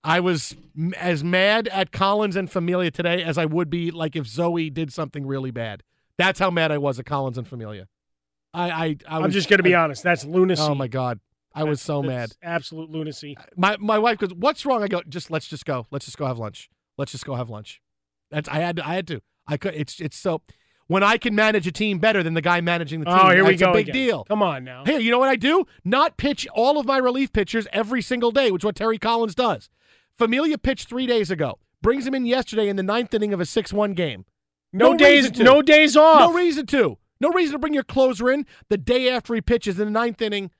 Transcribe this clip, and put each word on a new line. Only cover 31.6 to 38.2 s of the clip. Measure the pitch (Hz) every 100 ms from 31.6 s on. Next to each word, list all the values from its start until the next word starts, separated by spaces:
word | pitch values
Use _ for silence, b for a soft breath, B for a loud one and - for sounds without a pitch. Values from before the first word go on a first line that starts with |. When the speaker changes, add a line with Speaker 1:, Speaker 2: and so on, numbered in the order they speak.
| _ _
Speaker 1:
Brings | 185 269 254
him | 269
in | 240
yesterday | 247 247 214 208
in | 196
the |
ninth | 190 220 240
inning | 220 208
of | 196
a | 175
six | - -
one | 202 208
game. | 180 165 104 - _ _ _ _
Speaker 2:
No | 190 240
Speaker 1:
No | 339
Speaker 2:
days, | 285 285
Speaker 1:
reason | 262 247
to. |
Speaker 2:
no | 240 277
days | 285 302 302 285
off. | 311 311
Speaker 1:
No | 330
reason | 339 349 294 262
to. | 285 190 101 _ _
No | 285
reason | 359 320
to | 285
bring | 302
your | 294
closer | - 269 262 208